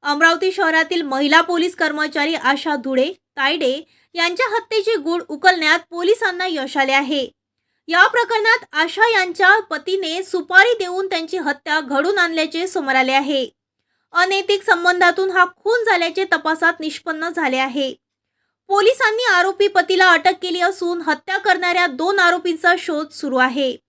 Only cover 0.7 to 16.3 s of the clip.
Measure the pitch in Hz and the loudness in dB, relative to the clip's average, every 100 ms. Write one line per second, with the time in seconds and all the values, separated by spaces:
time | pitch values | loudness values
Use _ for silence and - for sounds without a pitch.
0.7 | 320 320 349 302 269 285 320 330 349 349 | 2 0 -2 -4 -2 2 2 2 0 -2
1.7 | 359 320 302 302 311 294 330 247 285 311 | -2 -4 -2 -4 -2 -2 -2 0 -2 -2
2.7 | 294 254 262 285 381 _ - 269 302 269 | -4 -2 0 0 -4 _ -4 -2 0 -2
3.7 | 269 320 _ _ 349 339 359 508 427 440 | -2 -8 _ _ -4 -2 0 -2 -2 -2
4.7 | 440 403 440 285 339 339 302 370 359 311 | -2 0 -2 -2 -4 -4 0 2 2 2
5.7 | 330 - 339 349 453 427 359 370 320 262 | 0 -2 -6 0 0 0 -2 -4 -4 -6
6.7 | 285 269 269 277 294 254 _ _ _ _ | -2 2 2 0 -4 -4 _ _ _ _
7.7 | _ - 339 415 494 453 453 427 480 494 | _ -4 4 4 4 0 0 2 2 0
8.7 | 302 330 381 453 440 370 339 381 415 403 | -4 -4 2 2 2 0 0 4 4 2
9.7 | 311 294 381 349 339 381 370 359 359 427 | -8 -4 -4 -4 -6 -4 -6 2 4 4
10.7 | 466 359 359 381 359 320 370 294 294 - | 2 -2 -4 -4 -4 -4 -6 -4 -6 -2
11.7 | 311 285 277 311 403 349 330 311 330 370 | -4 -2 -2 0 0 0 -2 -4 -4 -4
12.7 | 370 277 262 262 269 277 285 254 _ _ | -4 -2 0 2 0 0 -2 -4 _ _
13.7 | _ _ _ _ 339 370 392 392 403 392 | _ _ _ _ 0 0 0 0 -2 2
14.7 | 349 349 359 359 339 381 370 - - - | 2 2 4 2 2 0 2 2 0 -2
15.7 | 480 440 370 339 349 381 | 0 2 0 0 -2 -2